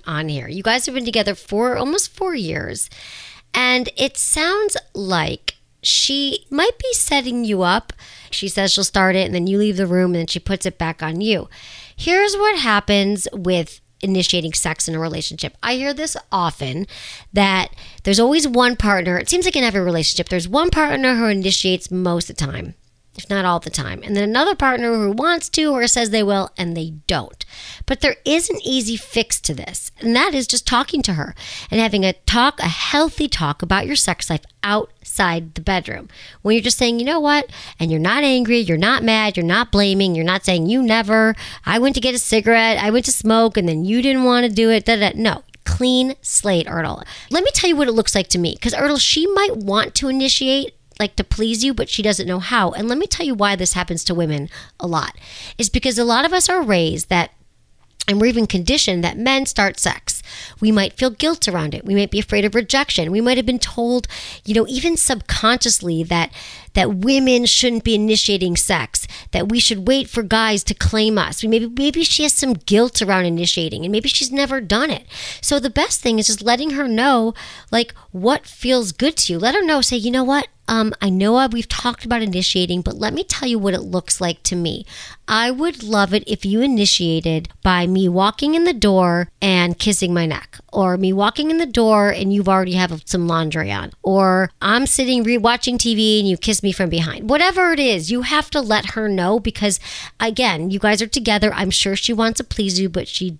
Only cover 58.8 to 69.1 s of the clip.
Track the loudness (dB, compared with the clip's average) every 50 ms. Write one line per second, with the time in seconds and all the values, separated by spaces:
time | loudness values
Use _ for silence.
58.8 | 2 0 0 0 -2 -2 -2 -2 0 0 0 0 0 -2 0 0 0 0 0 -2
59.8 | -4 -4 -4 -4 -6 -8 -8 -8 -8 -14 -16 -16 -16 -14 -6 0 2 4 4 4
60.8 | 2 0 -2 -2 -2 -2 0 0 0 0 0 0 -2 -2 -2 -2 -2 -4 -6 -6
61.8 | -2 0 2 2 2 2 0 -4 -2 0 0 0 0 2 0 0 0 0 0 0
62.8 | 0 0 -2 -2 0 0 0 2 2 2 2 2 2 0 -2 -2 -2 -4 -4 -2
63.8 | 0 0 0 0 -2 -4 -10 -12 -14 -16 -16 -10 -4 0 2 2 2 0 -2 -2
64.8 | 0 0 0 2 2 0 0 -2 -2 -4 -2 0 2 2 2 2 2 0 0 0
65.8 | 0 -2 -2 -2 -2 0 0 0 0 -2 -6 -14 -18 -18 -18 -20 -10 -2 0 0
66.8 | 2 2 0 0 2 2 4 4 4 4 4 4 4 2 2 2 2 2 0 0
67.8 | 0 2 2 2 2 2 2 2 2 0 0 0 0 0 0 0 0 0 0 -2
68.8 | -2 -4 -6 -6 -6 -8